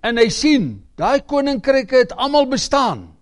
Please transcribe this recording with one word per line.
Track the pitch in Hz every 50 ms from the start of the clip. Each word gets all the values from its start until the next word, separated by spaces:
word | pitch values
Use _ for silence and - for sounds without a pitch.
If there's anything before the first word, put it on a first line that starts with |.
| -
en | 220 233 233
hy | 226 226
sien, | - - - 302 302 269 190 135 107 98 - _ _
daai | - 156 202 269 277 277
koninkryke | - 285 285 269 285 277 233 - - 269 269 254 180 262 254 247
het | 247 -
almal | - 247 277 285 294 285 262
bestaan. | 277 240 - - - 285 269 226 160 110 90 85 82 _